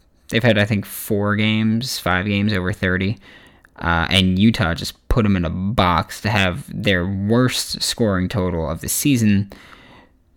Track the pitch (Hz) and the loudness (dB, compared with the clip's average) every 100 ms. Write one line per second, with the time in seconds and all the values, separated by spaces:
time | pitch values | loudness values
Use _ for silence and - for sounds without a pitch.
0 | _ _ _ 117 117 104 104 104 - - | _ _ _ 0 2 2 2 0 -4 -12
1 | - 104 101 104 107 110 110 113 131 - | -4 -2 0 0 0 2 2 0 -2 -4
2 | - 90 101 101 104 101 90 90 95 92 | -2 -2 0 0 0 0 -2 -2 0 0
3 | 95 107 - - - _ _ - 82 85 | 0 -4 -10 -20 -20 _ _ -6 -2 0
4 | 82 95 92 92 110 110 85 85 - - | 2 2 2 4 4 4 -2 -2 -8 -12
5 | _ - 107 92 82 87 95 120 90 85 | _ 0 2 2 0 -2 -2 0 2 2
6 | 101 - 104 107 95 85 - - 104 92 | -2 -6 -2 0 0 -2 -8 -6 -2 0
7 | 90 98 101 117 127 - - - - - | -2 -2 0 2 2 0 -6 -6 -6 -2
8 | 113 95 90 - 92 87 78 80 - - | 0 0 -2 -2 -2 -2 -4 -6 -6 -2
9 | 147 131 107 101 101 - - - - - | 0 2 4 2 0 -10 -20 -20 -20 -20
10 | - _ _ | -20 _ _